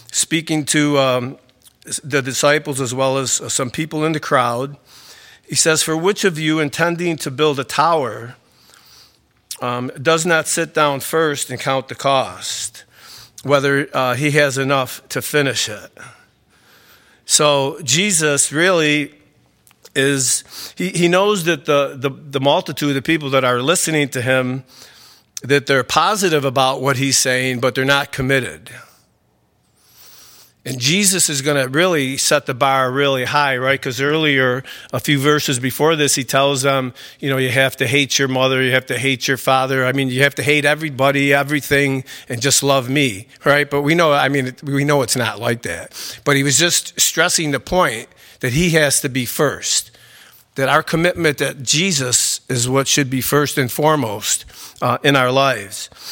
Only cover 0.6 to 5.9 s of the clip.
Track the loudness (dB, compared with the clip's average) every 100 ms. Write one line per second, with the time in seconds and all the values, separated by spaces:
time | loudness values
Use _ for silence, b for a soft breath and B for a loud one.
0.6 | 0 2 2 2 2 0 -2 -10 _ _
1.6 | _ _ -12 -10 -2 -2 -2 0 2 2
2.6 | -2 -4 -4 -2 0 0 -2 -4 -2 -4
3.6 | -4 -4 -6 -2 -2 -2 0 2 2 -2
4.6 | -6 -12 B B B B B B -6 0
5.6 | 2 2 0